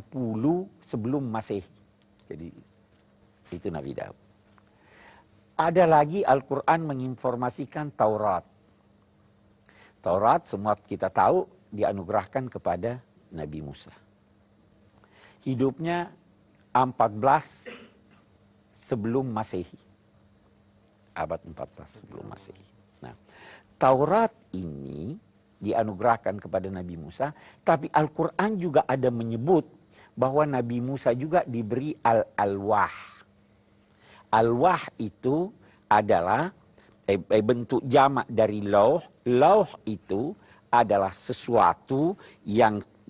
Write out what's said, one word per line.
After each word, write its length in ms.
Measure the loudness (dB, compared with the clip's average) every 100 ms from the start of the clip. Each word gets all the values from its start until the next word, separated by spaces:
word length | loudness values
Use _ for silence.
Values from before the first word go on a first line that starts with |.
| -10
puluh 640 | -6 -4 -2 0 0 -4 _
sebelum 480 | -10 -6 -4 -4 -4
Masehi. 400 | -6 -6 -8 -8 _ _ _ _ _ -18
Jadi 160 | -16 -16 -18 -20 _ _ _ _ _ _ _ _
itu 160 | -10 -8
Nabi 160 | -8 -8
Daud. 280 | -10 -12 -16 _ _ _ _ _ _ _ -20 -20 -20 _ _ _ -2
Ada 240 | 2 4
lagi 400 | 6 6 4 0
Al-Quran 640 | 2 2 2 -2 2 2 0
menginformasikan 1040 | -4 -6 -4 -4 -2 -4 -4 -8 -8 -6
Taurat. 560 | 0 2 2 0 -2 -4 _ _ _ _ _ _ _ _ _ _ _ _ _ -20 _
Taurat 480 | -2 2 4 2 0
semua 320 | -6 -2 -4
kita 320 | -4 -6 -2
tahu 480 | 2 4 4 0 _ _
dianugerahkan 800 | -4 -2 -2 -4 -4 -2 -6 -8
kepada 540 | -8 -6 -4 -4 -8 -12 _ _
Nabi 260 | -12 -12 -10
Musa. 320 | -12 -14 -20 -20 _ _ _ _ _ _ _ _ _ _ _ _ -20 _
Hidupnya 640 | -6 -2 -2 -2 -4 -4 -6 -12 _ _ _ _ _
empat 400 | 0 2 2 0
belas 540 | 2 2 2 0 -16 -20 -20 -20 _ _ _ _ _ _ _ _
sebelum 560 | -20 -6 -4 -2 -2 -2
Masehi. 480 | -6 -6 -8 -10 -14 _ _ _ _ _ _ _ _ _ _ _ _ _
Abad 300 | -8 -6 -8
empat 240 | -10 -14 -14
belas 160 | -16 -20 -20
sebelum 240 | -20 -18 -18
Masehi. 380 | -18 -20 -20 _ _ _ _
Nah, 100 | -20 -20 _ -20 -20 -20 _ 0
Taurat 560 | 2 4 4 2 2 -2 _
ini 640 | -10 -10 -10 -12 -10 -10 -12 _ _ _ _
dianugerahkan 800 | -4 -2 -2 -2 0 0 -2 -8
kepada 280 | -6 -6 -6
Nabi 280 | -8 -10 -12
Musa, 360 | -14 -8 -8 -8 -20 -6
tapi 280 | 0 0 0
Al-Quran 680 | 0 0 0 -4 -2 -2 -2
juga 280 | 0 0
ada 240 | 0 0 0
menyebut 560 | -2 -4 -4 2 2 0 -10 _ _ -18 -2
bahwa 320 | 0 2 2
Nabi 320 | 0 -2 -4
Musa 320 | -4 -4 -2
juga 320 | -2 0 0
diberi 480 | 0 -4 -4 -4 -4 -2
al-alwah. 920 | 2 2 2 -2 -2 -2 0 0 0 -4 -18 -20 _ _ _ _ _ _ _ _ _ -20 _
Alwah 480 | 2 4 4 2 2 -4 -10
itu 560 | -10 -6 -2 -2 -2 -8 _ _ 2
adalah, 600 | 2 4 2 2 0 -2 -8 _ _ _ _
eh, 160 | -2 -2
eh, 240 | 2 2
bentuk 400 | 4 0 0 -2
jamak 400 | 2 4 4 2 -2
dari 360 | 2 2 0
lauh. 360 | 2 4 6 4 -2 _
Lauh 440 | 0 4 6 4 2 -4
itu 480 | -10 -10 -6 -6 -4 -10 _ _ _
adalah 420 | 2 4 2 0
sesuatu 1040 | -4 -10 -8 0 4 4 2 -2 -2 -2 -4 -12 -16
yang 380 | -2 2 2 2 -8 _ -20